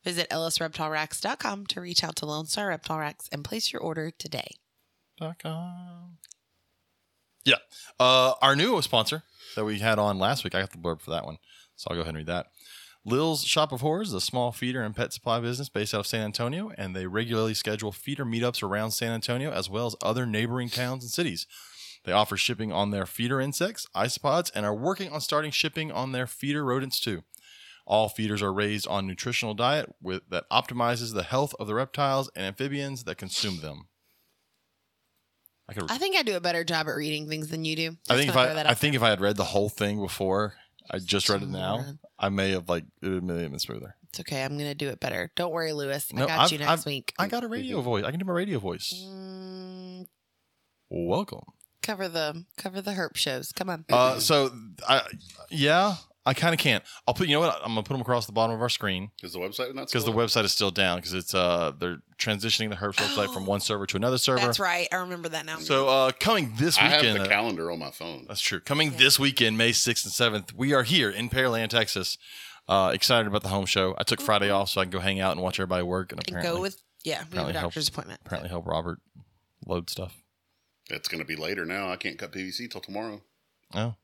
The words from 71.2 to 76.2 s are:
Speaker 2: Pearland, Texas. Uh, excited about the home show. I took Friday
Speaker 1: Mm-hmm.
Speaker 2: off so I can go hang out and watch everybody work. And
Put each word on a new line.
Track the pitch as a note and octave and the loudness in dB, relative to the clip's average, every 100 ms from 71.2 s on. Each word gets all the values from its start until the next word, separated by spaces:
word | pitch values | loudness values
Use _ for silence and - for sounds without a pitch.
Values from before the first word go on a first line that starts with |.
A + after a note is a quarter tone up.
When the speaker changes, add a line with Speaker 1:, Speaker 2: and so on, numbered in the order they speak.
| A#2 | -2
Speaker 2:
Pearland, | C3 C3 A2+ A2 | 0 2 2 2
Texas. | A#2 G#2+ G2 F#2 - - - - - - | 2 2 -2 -4 -6 -12 -18 -18 -16 2
Uh, | G2 F#2 | 4 4
excited | E2+ - A#2+ G#2 | 2 4 4 4
about | G#2 | 0
the | G2 | 0
home | G2 F#2+ | -2 2
show. | G2+ F#2 - | 2 2 0
I | |
took | - A#2 | -2 0
Friday | - G#2 G2+ | 4 4 6
Speaker 1:
Mm-hmm. | G2 | 4
Speaker 2:
off | G2 | 2
so | - | 0
I | |
can | F#2+ | 0
go | F#2 | 0
hang | F#2+ F#2+ | 0 2
out | F#2+ | 2
and | D#2+ | 2
watch | F#2 F#2 | -2 -2
everybody | F#2 F#2 | 0 0
work. | F2 F#2 F#2 | 0 -2 -4
And | - | -8